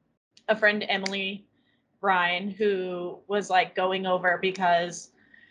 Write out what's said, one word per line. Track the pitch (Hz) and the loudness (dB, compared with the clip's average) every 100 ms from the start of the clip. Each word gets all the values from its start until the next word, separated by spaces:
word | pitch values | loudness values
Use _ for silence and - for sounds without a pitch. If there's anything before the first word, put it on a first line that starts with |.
| _ _ _ _ - | _ _ _ _ -2
a | |
friend, | 214 214 208 - | 2 2 2 -2
Emily | 196 190 196 190 202 - _ _ _ _ _ | -4 -4 -6 -6 -10 -16 _ _ _ _ _
Ryan, | 196 180 175 175 202 | 0 2 2 0 -4
who | 190 208 190 185 180 175 - - | -2 0 0 -2 -6 -8 -10 -4
was, | 202 185 | -4 0
like, | 185 175 | 2 2
going | - 185 190 190 | 0 0 0 0
over | 185 180 175 | 2 2 0
because | 190 185 180 170 175 165 - _ _ _ _ | 0 0 2 2 0 -8 -16 _ _ _ _